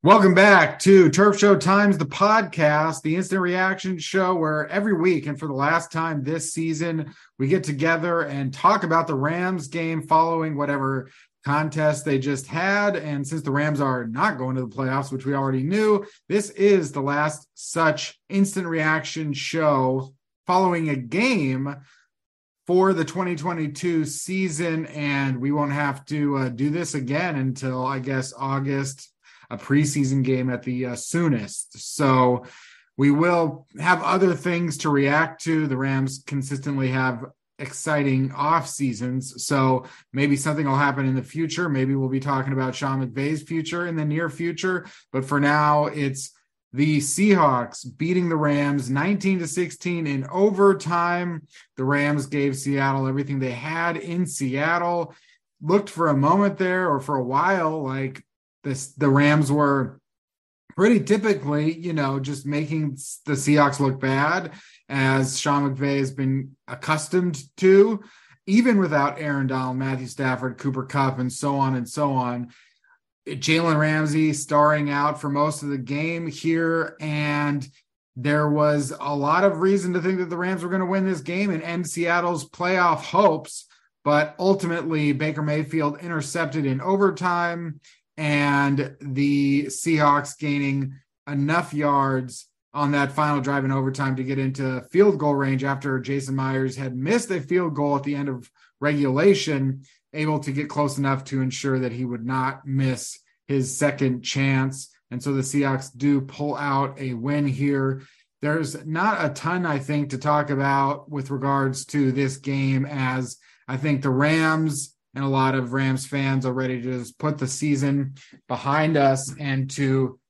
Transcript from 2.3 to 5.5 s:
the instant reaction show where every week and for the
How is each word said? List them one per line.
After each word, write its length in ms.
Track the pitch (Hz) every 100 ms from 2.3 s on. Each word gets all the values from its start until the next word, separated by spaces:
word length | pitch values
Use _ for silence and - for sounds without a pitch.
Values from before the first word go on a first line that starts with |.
| 220 196 - 151 151 160 156
the 160 | 156 170
instant 240 | 185 190
reaction 580 | 175 180 185 190 190 180
show 360 | - 190 185
where 340 | 185 156 151 147
every 240 | 180 214
week 340 | 180 180 160 147
and 140 | 143
for 60 |
the 80 | 151